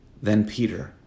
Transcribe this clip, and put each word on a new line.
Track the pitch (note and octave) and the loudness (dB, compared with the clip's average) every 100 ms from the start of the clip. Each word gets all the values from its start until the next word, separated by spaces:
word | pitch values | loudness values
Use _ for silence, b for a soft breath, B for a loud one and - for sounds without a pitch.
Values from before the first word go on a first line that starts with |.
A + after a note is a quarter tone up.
| - - | -20 -6
Then | G2+ G#2+ | 2 2
Peter, | G#2 - A2+ F2 C#2 - | 2 0 -2 -2 -10 -16